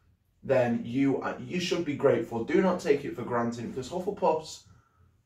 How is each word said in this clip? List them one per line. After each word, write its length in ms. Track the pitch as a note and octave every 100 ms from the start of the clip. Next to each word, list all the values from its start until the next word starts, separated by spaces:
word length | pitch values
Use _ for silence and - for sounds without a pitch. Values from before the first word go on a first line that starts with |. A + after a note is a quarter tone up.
| _ _ _ _
then 400 | A#2+ C3 A#2+ A#2
you, 380 | A#2 B2+ C#3 B2+
uh, 160 | - -
you 200 | B2+ F3
should 260 | - F3 D3
be 100 | C3+
grateful. 480 | C#3 - - A2+
Do 160 | A2+ F3+
not 200 | F#3+ -
take 260 | E3+ C3+ A#2
it 100 | A2+
for 80 |
granted, 460 | A2+ A#2+ A#2 A#2 A2
because 200 | C3 B2+
Hufflepuffs, 760 | F3 F#3+ G3 F3 D#3+ - - - - _ _ _ _